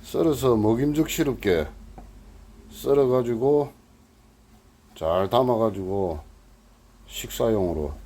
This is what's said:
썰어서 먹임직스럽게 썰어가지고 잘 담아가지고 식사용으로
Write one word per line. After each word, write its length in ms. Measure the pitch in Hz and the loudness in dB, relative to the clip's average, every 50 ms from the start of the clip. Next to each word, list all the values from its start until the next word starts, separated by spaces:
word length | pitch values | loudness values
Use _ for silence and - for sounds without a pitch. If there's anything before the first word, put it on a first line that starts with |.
| - | -18
썰어서 520 | - - - 165 165 147 127 127 131 120 | -8 -4 0 2 2 0 2 2 2 2
먹임직스럽게 1120 | 110 107 107 113 117 139 147 147 151 156 151 - - 160 143 123 - - 101 90 82 76 73 - - - - - - - - - - - - - - - - - - - - | 4 4 2 2 2 0 0 0 0 -2 -2 0 -2 -2 -2 -2 -2 0 2 2 2 0 -4 -8 -18 -20 -20 -20 -20 -20 -20 -20 -20 -20 -20 -20 -20 -20 -20 -20 -20 -20 -20
썰어가지고 1000 | - - - 131 139 143 139 127 123 127 123 117 120 110 120 139 147 147 143 135 - - _ _ _ _ - _ _ _ _ _ _ _ _ _ - - _ - _ _ _ - - | -20 -8 -2 2 2 4 4 4 2 2 0 0 -2 0 2 2 2 2 0 -2 -8 -20 _ _ _ _ -20 _ _ _ _ _ _ _ _ _ -20 -20 _ -20 _ _ _ -20 -14
잘 340 | - 80 80 82 92 98 98 | -6 -2 0 2 2 0 2
담아가지고 920 | 117 120 131 123 120 110 113 110 101 98 95 92 98 101 95 87 82 78 - - - - _ - - _ _ - - _ _ _ _ - - - | 2 2 2 2 2 2 2 0 0 -4 -6 -6 -4 -2 -2 -4 -4 -6 -10 -16 -20 -20 _ -20 -20 _ _ -20 -20 _ _ _ _ -20 -20 -18
식사용으로 880 | - - - - - - 123 117 110 104 95 87 80 78 76 71 69 - - | -14 -14 -14 -12 -6 -2 0 0 2 2 0 0 -2 -2 -4 -6 -8 -10 -14